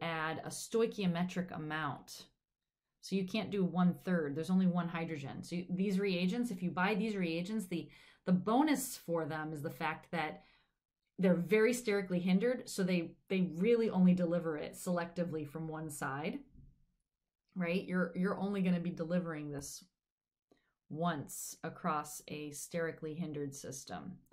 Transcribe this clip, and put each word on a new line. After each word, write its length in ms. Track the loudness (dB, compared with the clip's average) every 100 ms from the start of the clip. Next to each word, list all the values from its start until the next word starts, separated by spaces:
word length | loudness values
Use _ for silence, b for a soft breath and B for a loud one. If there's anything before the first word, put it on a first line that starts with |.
add 380 | -4 -2 -2 -4
a 40 | -6
stoichiometric 1080 | -8 -2 2 2 2 2 2 0 -2 -6 -6
amount. 720 | -6 -4 -4 -6 -10 -18 -18 _ _ _ _ _ _ _
So 160 | -4 -2
you 80 |
can't 260 | 0 -4 -2
do 140 | 0
one 300 | 0 4 4 4
third. 300 | 0 0 0
There's 160 | -2 2
only 160 | 4 4
one 220 | 4 0
hydrogen. 540 | -2 -4 -6 -6 -10
So 140 | -6 -6
you, 100 | -4
these 280 | -2 0 2
reagents, 520 | 2 2 2 0 -2
if 120 | -2
you 80 | -4
buy 240 | 0 2
these 220 | 2 0 0
reagents, 500 | 0 -2 -2 -4 -4
the, 220 | -6 -6 B B B 2
the 60 |
bonus 640 | 2 4 4 6 4 0 -8
for 280 | -2 0
them 280 | 0 -2 -4
is 100 | -4
the 80 | -6
fact 400 | -4 -4 -4 -4
that 320 | -2 -2 -6 b b b _ _ _ _ 2
they're 160 | 4
very 380 | 4 4 6 6
sterically 460 | 4 2 0 2 0
hindered. 500 | 4 4 6 0 -4
So 140 | -2
they, 300 | 2 2 0 -8 _
they 220 | 0 2 2
really 320 | 4 4 4
only 260 | 6 8
deliver 440 | 8 4 2 0 -4
it 160 | -6
selectively 720 | -8 -2 -2 -2 -2 -2 -2 -6
from 200 | -6 -6
one 200 | -6 -8
side, 520 | -6 -6 -4 -4 -6 -12 -20 -20 _ _ _ _ _ _ _ _
right? 300 | -4 0 0 0
You're, 260 | 0 0
you're 240 | 0 0 0
only 220 | -2 0
gonna 180 | 2 2
be 120 | 0
delivering 600 | -4 0 0 0 -4 -6
this 340 | -8 -10 -14 -18 _ _ _ _ _ _ b b b _
once 640 | -2 -2 -2 -6 -10 -12 -10
across 560 | -12 -6 -2 -2 -4 -12 -10
a 220 | -10 -10
sterically 640 | -10 -8 -2 -2 -4 -8
hindered 400 | -6 -6 -4 -6
system. 640 | -6 -12 -12 -10 -10 -10 -14 -20